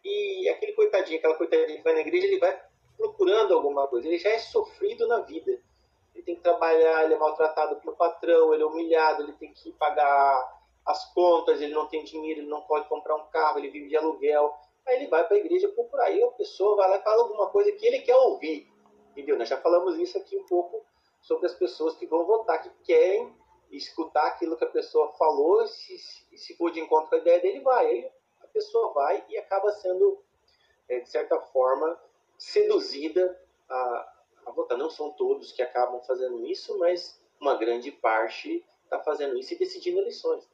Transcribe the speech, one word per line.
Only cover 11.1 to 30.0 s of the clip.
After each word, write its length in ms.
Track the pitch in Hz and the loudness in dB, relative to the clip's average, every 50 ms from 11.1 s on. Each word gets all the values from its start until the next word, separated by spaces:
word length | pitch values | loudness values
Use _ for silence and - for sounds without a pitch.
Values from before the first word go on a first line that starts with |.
| _ | _
contas, 480 | 180 175 175 170 160 165 165 151 143 | 4 6 6 4 4 4 0 0 0
ele 120 | 147 147 151 | -2 -4 -2
não 140 | 156 147 | -4 -4
tem 160 | - 160 151 147 | -2 -6 -8 -8
dinheiro, 380 | - 156 156 156 156 156 147 | -8 -12 -10 -8 -6 -8 -8
ele 80 | 147 147 | -8 -8
não 120 | 151 - - | -10 -10 -2
pode 260 | - 156 147 147 - | -2 -2 -2 0 -4
comprar 260 | 156 151 - 156 156 | -6 -6 -2 -4 -4
um 120 | 156 - | -4 -4
carro, 320 | - - 160 156 151 151 143 | -4 -2 0 0 0 0 -2
ele 100 | 143 139 | -6 -8
vive 180 | 143 147 139 | -12 -14 -10
de 80 | 135 151 | -2 -2
aluguel. 580 | 151 156 160 147 131 139 147 151 147 147 147 - - _ _ _ _ _ 262 | 0 0 0 -4 0 0 2 2 4 2 2 -2 -8 _ _ _ _ _ -2
Aí 80 | 254 | -2
ele 100 | 254 285 | -2 0
vai 180 | - - - - | 0 2 2 2
pra 100 | - 202 | 4 2
igreja 320 | 208 - - 349 370 392 415 | 0 2 2 0 0 0 0
procurar. 360 | - 466 480 - - 269 233 | -2 -4 -6 -4 -2 0 0
Aí 160 | - - 381 | 0 2 2
a 100 | 480 494 | 0 0
pessoa 440 | - - 415 - - - 190 214 208 | 0 -6 -8 -8 -4 0 0 2 4
vai 140 | 202 190 185 | 4 4 4
lá 80 | 196 | 2
e 40 | 196 - | 2 2
fala 180 | 214 214 233 | 2 4 4
alguma 280 | 240 - - 214 196 - | 2 2 0 -4 -4 0
coisa 220 | - 202 208 208 | 2 2 2 2
que 140 | 202 - 220 | 0 2 0
ele 160 | 240 262 262 | 0 0 2
quer 140 | - - 247 | 2 4 6
ouvir. 520 | 262 262 220 - - 147 156 156 - - _ _ _ _ _ _ _ _ _ | 6 6 4 2 -2 -6 -6 -6 -8 -10 _ _ _ _ _ _ _ _ _
Entendeu? 260 | _ 143 139 - 143 | _ -12 -2 -2 0
Nós 120 | - 120 - | 0 0 -4
já 100 | 139 - | -4 -4
falamos 380 | - 170 175 180 185 190 160 | 0 2 2 2 2 0 -2
isso 200 | 165 175 180 - | -2 -6 -6 -6
aqui 200 | 196 - _ 392 | -10 -8 _ -8
um 80 | 392 - | -8 -4
pouco 400 | _ 359 349 - - - 440 - _ _ _ _ _ _ _ | _ -2 -2 -2 -4 -10 -14 -14 _ _ _ _ _ _ _
sobre 240 | _ _ 160 160 185 | _ _ -4 -2 -2
as 100 | 170 - | -4 -2
pessoas 400 | - 185 170 - - 156 160 - | -2 -4 -4 -4 -4 -4 -4 -4
que 100 | - - | -6 -6
vão 200 | - 165 165 170 | -2 -2 -2 2
votar, 360 | 180 226 220 - - 160 156 | 2 0 0 2 -2 -2 -2
que 80 | - - - _ _ | -4 -12 -20 _ _
querem 520 | - 170 156 170 185 196 226 247 240 - _ _ _ _ _ _ _ | 4 4 6 6 4 2 0 -2 -6 -14 _ _ _ _ _ _ _
escutar 560 | 147 143 - - - 165 160 156 _ 151 151 | -16 -16 -16 -12 -8 -10 -10 -2 _ 0 0
aquilo 300 | 165 - - 170 160 160 | 0 -2 -4 -6 -6 -2
que 60 | - 165 | -4 -4
a 60 | - | -2
pessoa 420 | - - - - - 156 147 147 - | -2 -4 -6 0 0 0 0 0 0
falou, 500 | - 160 156 147 139 147 165 202 226 226 | 0 2 2 2 2 2 4 4 2 2
e 40 | |
se, 300 | 208 - - - - 370 - | -2 -6 -16 -18 -18 -18 -18
se, 380 | - - - - _ _ _ | -18 -20 -20 -20 _ _ _
se 200 | - - - - | -20 -20 -20 -8
for 140 | _ 170 165 | _ -4 -4
de 80 | 160 165 | -4 -6
encontro 300 | 160 151 160 156 156 - | -2 2 2 2 2 2
com 60 | 165 | -2
a 40 | 160 | 0
ideia 200 | 160 170 170 175 | 4 4 4 4
dele, 200 | 180 190 - 285 | 2 -2 -2 0
vai. 260 | 262 269 254 233 - | 0 2 4 4 4
Aí 260 | 233 - - 262 - _ _ _ _ _ _ | 2 0 -2 -4 -12 _ _ _ _ _ _
a 60 | - | -20
pessoa 460 | _ _ 214 208 - 220 226 220 - - | _ _ -6 -6 -2 -2 -2 -2 0 -2
vai 300 | 143 139 151 190 - - - | -2 0 0 -2 -2 -4 -8
e 80 | 214 | -10
acaba 340 | 214 - _ 190 190 196 208 208 | -10 -6 _ -4 0 0 -2 -2
sendo, 500 | - - 185 180 185 | -2 -4 -4 0 2